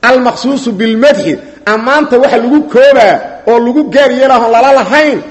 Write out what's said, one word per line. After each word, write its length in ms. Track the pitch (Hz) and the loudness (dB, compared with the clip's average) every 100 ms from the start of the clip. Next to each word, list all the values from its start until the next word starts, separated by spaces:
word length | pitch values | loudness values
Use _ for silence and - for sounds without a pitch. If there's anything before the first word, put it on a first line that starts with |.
Al-maqsuusu 680 | 233 254 247 226 254 277 - | 0 0 0 -4 -4 -4 -4
bil-madxi, 640 | 196 226 220 277 220 185 139 - - - | -4 -2 0 0 0 -2 -6 -10 -12 -6
ammaanta 520 | 220 233 285 294 247 | -4 -2 -2 0 0
waxa 180 | 277 247 | 0 0
lagu 220 | 233 294 | 0 0
koobaa 520 | 294 - 381 269 208 147 - - - | 0 2 4 4 2 0 -6 -10 -2
oo 120 | 233 | 0
lagu 240 | 233 262 294 | 0 -2 0
gaar 220 | 247 277 | 0 0
yeelaa 280 | 247 262 254 | 2 2 2
oon 100 | 233 | 2
lala 220 | 226 254 | 2 2
lahayn 460 | 269 196 285 302 220 - | 2 2 0 0 -2 -8